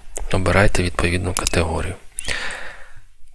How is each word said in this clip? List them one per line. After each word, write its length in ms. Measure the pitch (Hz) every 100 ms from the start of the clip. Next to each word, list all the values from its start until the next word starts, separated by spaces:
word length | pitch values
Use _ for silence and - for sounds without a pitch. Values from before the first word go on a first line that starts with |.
| - - -
обирайте 500 | 95 95 90 107 -
відповідну 520 | 90 - 87 90 92
категорію. 600 | 92 - - 82 78 85 - - - - - - - - - - - - - -